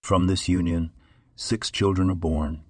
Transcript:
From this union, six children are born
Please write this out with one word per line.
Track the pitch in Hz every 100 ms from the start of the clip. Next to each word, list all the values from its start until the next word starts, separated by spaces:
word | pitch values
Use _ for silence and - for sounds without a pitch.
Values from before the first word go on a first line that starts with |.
From | - 95 92
this | 92 -
union, | 90 85 82 82 - _ _ _ -
six | - 113 -
children | - 98 95 92
are | 90
born | 82 78 76 78